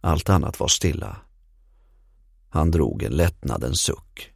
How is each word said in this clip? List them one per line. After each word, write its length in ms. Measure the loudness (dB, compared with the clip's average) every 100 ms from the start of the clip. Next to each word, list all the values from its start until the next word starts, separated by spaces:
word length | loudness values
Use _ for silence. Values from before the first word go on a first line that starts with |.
Allt 280 | 2 2 4
annat 300 | 2 2 -4
var 80 | -2
stilla. 500 | 0 0 -2 -8 -12 -18 _ _ _ _ _ _ _ _ _ _ _ _
Han 220 | 0 2
drog 320 | 2 2 0
en 80 | -2
lättnadens 720 | 2 2 0 -6 -4 -2 -2
suck. 500 | -2 -4 -10 -20 -20